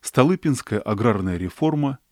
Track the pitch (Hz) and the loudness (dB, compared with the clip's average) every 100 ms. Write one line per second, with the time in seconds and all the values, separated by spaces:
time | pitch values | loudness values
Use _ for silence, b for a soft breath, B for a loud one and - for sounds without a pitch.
0 | - - 135 185 160 131 - 104 107 107 | -2 2 4 2 0 -2 -2 -4 -2 0
1 | 110 101 95 87 90 - 156 156 143 127 | 2 2 0 -2 -4 -2 0 0 -2 -4
2 | _ | _